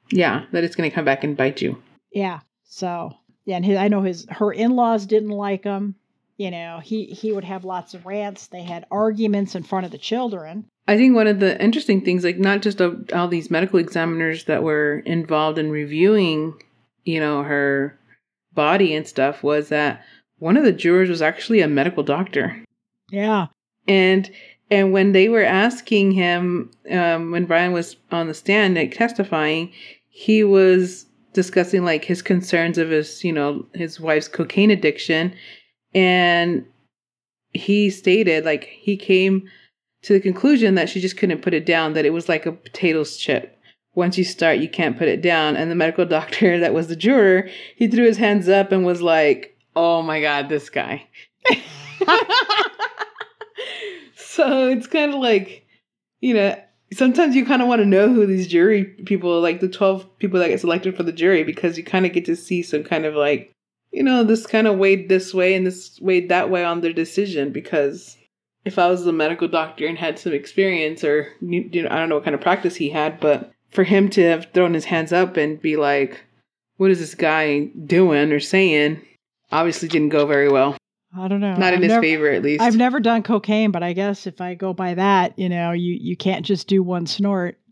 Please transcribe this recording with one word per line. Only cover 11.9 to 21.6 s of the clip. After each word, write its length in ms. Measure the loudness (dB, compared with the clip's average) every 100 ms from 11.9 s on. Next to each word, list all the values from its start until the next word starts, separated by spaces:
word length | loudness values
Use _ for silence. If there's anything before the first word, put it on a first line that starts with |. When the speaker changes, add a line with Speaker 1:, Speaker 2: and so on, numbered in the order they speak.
| 0
Speaker 1:
things, 220 | 2 0
like, 160 | 0 0
not 240 | 0 0
just 180 | -2 0
of 280 | -2 -2 -6
all 140 | -4 -2
these 240 | -4 -2
medical 260 | -2 0 0
examiners 680 | -2 -4 -4 -2 -4 -4 -4
that 180 | -2
were 400 | 0 0 0 -2 -4
involved 540 | -4 -2 0 0 -2
in 100 | -4
reviewing 840 | -4 -4 2 4 4 2 -2 -6 -10 _ _ _ _
you 160 | -6 -2
know, 240 | -2 -2
her 540 | -2 -2 0 0 -4 -10 _ _ _ _ _
body 400 | 0 2 2 2
and 140 | 0 -6
stuff 360 | -2 -2 0
was 260 | -2 -2 -2
that 340 | -2 -2 -4 -14 _ _ -8
one 180 | 0 4
of 60 |
the 80 | 4
jurors 380 | 2 2 2 2
was 120 | 0
actually 400 | -2 -2 0 2